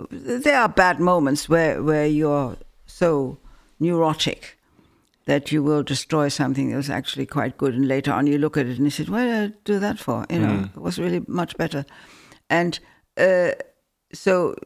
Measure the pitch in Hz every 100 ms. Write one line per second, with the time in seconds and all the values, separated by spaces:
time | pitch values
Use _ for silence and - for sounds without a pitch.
0 | - - - 247 294 269 214 - 180 147
1 | 180 175 139 143 - 165 156 - 147 151
2 | 151 151 151 143 127 - - _ - -
3 | 170 147 131 143 - - _ - 165 170
4 | 160 151 - - - - _ _ _ _
5 | _ _ - 143 - 151 143 147 139 -
6 | - 156 143 - 131 135 131 123 139 131
7 | - 139 135 147 120 - 139 120 135 135
8 | 143 110 143 143 151 151 123 123 143 147
9 | 175 214 247 226 208 214 - 202 208 214
10 | - 113 - - 110 101 95 - 180 180
11 | 175 175 - 175 170 - 170 143 - -
12 | - - - - - 165 175 - - _
13 | _ - 185 180 175 - - _ _ _
14 | _ - 190 180 156 -